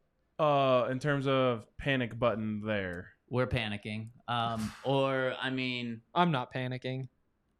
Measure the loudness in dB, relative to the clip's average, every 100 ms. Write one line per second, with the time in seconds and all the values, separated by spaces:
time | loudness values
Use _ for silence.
0 | _ _ _ -2 2 4 4 4 2 -2
1 | 0 0 2 4 4 0 -4 -8 -2 0
2 | 0 0 0 2 -2 -4 -2 -2 -2 -6
3 | -12 _ _ -2 0 0 -2 -6 -6 -8
4 | -8 -14 -4 -2 -2 -2 -6 -6 2 4
5 | 4 2 0 -2 -4 -2 -2 -2 -6 -8
6 | _ 0 2 2 -2 -6 -6 -4 -6 -6
7 | -8 _ _ _ _ _